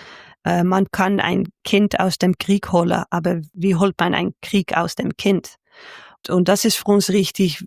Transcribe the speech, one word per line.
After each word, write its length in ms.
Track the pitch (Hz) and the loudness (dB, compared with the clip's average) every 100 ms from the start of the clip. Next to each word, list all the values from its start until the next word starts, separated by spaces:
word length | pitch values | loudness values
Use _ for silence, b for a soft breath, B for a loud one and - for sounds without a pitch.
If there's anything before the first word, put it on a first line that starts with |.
| B B B B | B B B B
äh, 200 | - 175 | -4 0
man 260 | 180 190 190 | 2 2 0
kann 300 | - 190 196 | 0 0 0
ein 280 | 170 185 175 - | 0 -2 -4 -8
Kind 360 | - 202 208 - | 0 2 2 2
aus 180 | 190 - | -2 0
dem 180 | 185 - | 0 0
Krieg 360 | - 202 - | 0 0 2
holen, 320 | 180 175 175 - | 0 2 0 -2
aber 300 | 175 175 170 151 | -4 -2 -4 -6
wie 220 | 180 190 170 | -4 0 2
holt 180 | 196 - | 2 0
man 160 | 175 | -2
einen 200 | - 180 - | 0 -4 -8
Krieg 340 | - 202 - - | -2 -2 0 -2
aus 200 | 170 - | -2 -4
dem 200 | - - | -6 -2
Kind? 380 | 202 190 - - _ B B B B B - | 0 0 -2 -20 _ B B B B B -4
Und 200 | 180 180 | 0 2
das 160 | 196 | 2
ist 120 | 226 - | 0 -2
für 100 | - | 0
uns 240 | 202 190 | 0 2
richtig. 540 | 196 190 - 185 - | 0 0 0 -2 -2